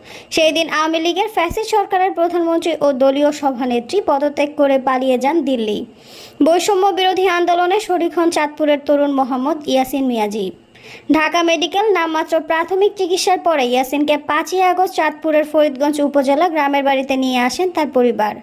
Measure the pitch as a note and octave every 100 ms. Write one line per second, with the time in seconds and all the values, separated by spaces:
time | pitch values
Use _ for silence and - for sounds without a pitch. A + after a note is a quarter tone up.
0 | - - - - D#4+ D#4 D#4 D4+ D#4+ E4
1 | E4 E4+ A4 F#4+ E4 A4 A4 G#4+ G4 F#4+
2 | F#4+ F4 E4+ F4 E4 E4 E4+ D4+ C#4+ C4
3 | C4+ C#4 D4 D4 C#4+ A#3+ C4 A#3+ A#3 F#4+
4 | G4 C#4+ D4 D4 D4 D4 C#4 C4+ C4 C4
5 | C4 B3 C4 E4 C4+ B3+ G#3+ G#3 - -
6 | - - - - C#4+ F4 F4 F#4+ G4 F#4
7 | F#4 F#4 F#4+ F4 F4 F4 F4+ G#4 G#4 F4
8 | E4+ F4 E4+ E4+ D4+ D4+ D4+ C#4+ C#4+ C#4+
9 | C#4+ C#4 B3+ C4 C4+ D#4+ C#4+ C4 C4 C#4+
10 | C4+ A#3 G#3 G#3+ F#3 - _ - - -
11 | - D4+ D#4 F4 E4+ E4 E4+ G4 A4 F#4
12 | E4 D#4 E4 E4 D#4+ D#4+ E4+ F#4 G#4 G4+
13 | F4+ F4+ - F#4 F4+ D#4 B3 B3 C4+ C#4+
14 | D4 D4 D4 D4+ D4+ F#4 F#4 F4+ F#4 F#4
15 | D#4 D4+ D#4+ D4+ D4+ D#4 D4+ B3+ C#4+ D4
16 | C#4+ C#4+ C4 C#4+ F4 D#4 C#4+ C#4+ C4+ C4+
17 | C4+ C4 C4 B3+ B3 B3+ F#4 F4 D4 C4
18 | B3 G#3+ G#3 A3